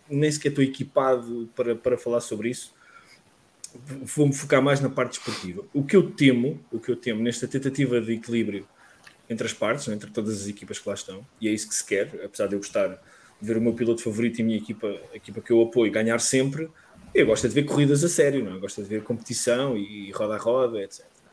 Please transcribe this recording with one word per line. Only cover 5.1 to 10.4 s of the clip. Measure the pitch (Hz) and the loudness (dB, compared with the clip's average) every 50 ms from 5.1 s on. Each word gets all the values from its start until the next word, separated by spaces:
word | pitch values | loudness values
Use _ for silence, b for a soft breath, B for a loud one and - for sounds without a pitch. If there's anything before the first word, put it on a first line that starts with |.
| - | -4
desportiva. | - - 120 107 - - 90 85 98 - - - | -8 -8 -8 -8 -8 -8 -8 -10 -10 -10 -4 -2
O | 143 139 | -2 0
que | - 214 | 4 6
eu | 190 170 - | 6 6 4
temo, | - - 147 135 123 120 120 143 - - - - - | 2 4 6 6 6 6 4 0 -2 -4 -8 -10 -10
o | 113 | -6
que | - - | -4 -4
eu | 117 | -4
temo | - - 120 110 107 117 | -2 -2 -4 -2 0 -2
nesta | 120 117 - 131 | -2 -2 -4 -4
tentativa | 113 - 131 135 135 131 147 139 120 123 120 | -4 -4 -2 -2 -2 0 0 2 2 2 2
de | 107 110 117 | 0 0 -2
equilíbrio | 110 - - 117 117 110 104 101 98 98 - b b b b b b b b b _ _ - | -4 -4 -2 0 0 0 0 -2 -6 -10 -14 b b b b b b b b b _ _ -8
entre | 117 110 120 | -6 -6 -4
as | 110 - | -6 -4
partes, | - 110 107 123 147 - | -2 -2 -2 0 -2 -4
né, | 117 107 | -6 -6
entre | 104 - - | -6 -8 -8
todas | - 120 107 107 110 98 | -6 -4 -4 -4 -4 -4